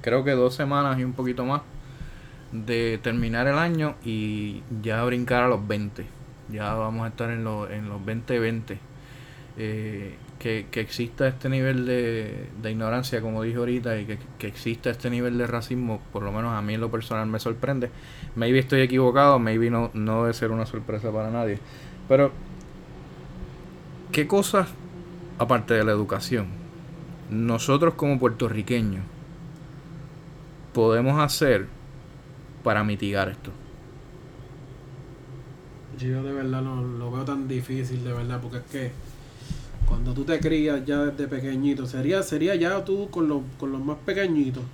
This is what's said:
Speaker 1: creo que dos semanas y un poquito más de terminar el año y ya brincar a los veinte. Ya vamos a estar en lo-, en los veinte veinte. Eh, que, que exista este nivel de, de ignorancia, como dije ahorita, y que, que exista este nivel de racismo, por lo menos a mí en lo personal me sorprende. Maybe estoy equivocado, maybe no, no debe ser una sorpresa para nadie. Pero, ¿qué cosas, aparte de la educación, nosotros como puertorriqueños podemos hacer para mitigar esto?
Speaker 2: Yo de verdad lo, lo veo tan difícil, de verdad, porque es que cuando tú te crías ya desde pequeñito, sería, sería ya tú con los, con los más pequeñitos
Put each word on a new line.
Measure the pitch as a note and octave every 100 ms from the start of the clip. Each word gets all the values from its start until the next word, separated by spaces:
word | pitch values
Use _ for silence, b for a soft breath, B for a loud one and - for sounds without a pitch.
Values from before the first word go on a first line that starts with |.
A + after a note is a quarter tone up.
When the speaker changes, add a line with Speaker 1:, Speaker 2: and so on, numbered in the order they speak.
Speaker 1:
creo | A#2 B2+
que | C3+
dos | C3 B2+ C3
semanas | C#3 C#3+ C#3+ C3
y |
un | B2+
poquito | B2 B2+ B2 B2+
más | D3 - - B B B B B B -
de | A2+ A2 A#2 A#2 A2
terminar | A#2 A#2+ A2+ A2+ C3
el | C#3+
año | E3+ D#3+ D3+ D3
y | A#2 A2 G#2+ G#2 G#2 G2+ - A2
ya | A2 A2 B2
brincar | B2 A#2+ B2
a | B2
los | A2+ G#2
veinte. | G#2 G#2 - F#2 - - - -
Ya | G#2+ G#2
vamos | A2 A2 A2+ A2+
a |
estar | G#2+ A#2
en | A#2
lo-, | A2+ G#2+ G#2
en | G#2+ G#2
los | G2+
veinte | G2 A2+ A2+ A#2+
veinte. | A2+ A2+ A2 G2 - B B B B B B -
Eh, | G#2+ G#2+ A2 G2+ G2 - - -
que, | A#2 A2 G2
que | A#2+
exista | G#2+ - A#2 - C3
este | B2+ C3+
nivel | C3+ C3 B2+ B2
de, | B2 A#2 A2+ G#2 G#2 - F#2+
de | A2
ignorancia, | A2 A2 A#2+ B2+ A#2+
como | A2 A2
dije | A2+ A#2
ahorita, | A#2+ B2 A#2+ A2
y | G#2
que, | G#2 - -
que | G#2
exista | - A#2 A#2 -
este | B2+ B2
nivel | A#2+ B2 A#2+
de | A#2+
racismo, | A#2 A#2 B2 B2 G#2+ -
por | G2+
lo | G2+
menos | G#2 A#2
a | A2
mí | G#2
en | A2
lo | A#2
personal | A2+ A2+ A2 A2
me | A2
sorprende. | A#2+ A#2 - C3+ A#2+ B B B B A2+
Maybe | A#2 C3
estoy | C3 C3+
equivocado, | C3 C3 B2+ C3 C#3+ C3+
maybe | A2 A2+ A#2
no, | A#2 A#2
no | A2 G#2+ A2
debe | A#2
ser | A#2 A2+
una | A2+ G#2+
sorpresa | A2+ A2+ G#2+ A2+
para | A2 A2
nadie. | A#2 A2+ G2+ B B B B -
Pero, | C3+ C#3 - - - - - - - - - - - - - - - - - -
¿qué | - D3
cosas, | G3 G3 G3+ F3+ - - - - - - -
aparte | A#2+ A#2+ G#2+ A2+
de |
la | G#2+
educación, | G#2 G2+ F#2+ - B2 F#2+ G2 - - - - - - -
nosotros | G#2+ A#2 A#2 - C#3 E3
como | E3 D3 C3+
puertorriqueños | B2 A2 A#2 G#2+ G#2 A#2+ A2 F#2+ F#2+ - - - - - - - - - - - - - - - -
podemos | - A2+ A2+ C3 D3
hacer | D3 - D3 G#2+ F#2+ - - - - - - - - -
para | A#2 G#2
mitigar | G#2 G#2 G2+ G2 F#2+
esto? | G#2+ - - - - - - - - - - - - - - - - - - - - - - - - - C#3
Speaker 2:
Yo | B2+ B2+
de | C3+
verdad | C#3 C3 C3
lo, | C3 C3
lo | B2 A#2+ A#2+
veo | B2+ C3+
tan | C#3 C3
difícil, | B2+ B2+ C3 B2+ B2
de | B2
verdad, | A#2+ A#2+ B2
porque | A#2 A#2+
es | -
que | C#3 B2+ - B B B B B B B - -
cuando | - B2
tú | B2+
te | C#3 D#3
crías | D#3 D#3 D3+ C#3+ C3
ya | C#3+ C#3+
desde | C#3+ C3+
pequeñito, | C3+ C3+ C3 C#3+ C3+ B2+
sería, | C3 C#3 F#3+
sería | F#3 D3+ E3+ F#3
ya | E3+ G3 F#3
tú | G3 G3+
con | F3 D#3
los, | C#3+ B2+ -
con | C3+
los | C3+
más | C#3 D3 -
pequeñitos | F#3+ F#3+ D#3 C3+ B2+ B2